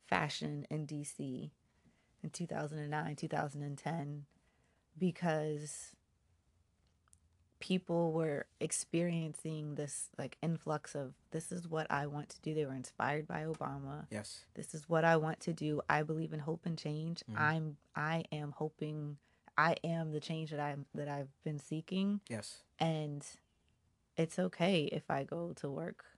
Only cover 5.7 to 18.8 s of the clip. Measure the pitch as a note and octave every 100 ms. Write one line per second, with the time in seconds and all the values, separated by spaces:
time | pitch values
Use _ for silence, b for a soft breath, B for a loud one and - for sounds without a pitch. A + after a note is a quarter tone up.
5.7 | - - - _ _ _ _ _ _ _
6.7 | _ _ _ _ - _ _ _ - -
7.7 | F#3 - E3+ E3 D#3+ D#3+ C#3+ - - D#3
8.7 | - - E3+ F3 E3+ D#3+ D#3 D#3+ D#3 D3+
9.7 | D3 C#3+ - - - C3+ - D#3+ D#3+ -
10.7 | D3+ - D3 C3+ - - D#3+ - F3+ E3+
11.7 | D#3+ D#3 D3 C#3+ D3 C#3+ - D#3+ D#3 C#3
12.7 | C3 - - A#2+ D3+ D#3 D3+ D#3+ D#3 C3+
13.7 | C#3 C#3 D3 D3+ G#2+ G#2 - - - -
14.7 | D#3 D3+ E3 E3 E3 D#3 D#3 - D#3+ D3+
15.7 | D3 - D3+ D#3 D#3+ D#3+ D#3 D3 E3 F3
16.7 | D#3+ D#3 D3+ D#3+ E3+ - A2 D3+ D#3+ D#3
17.7 | D3 _ - D3+ E3 - D3+ D3 - D#3
18.7 | -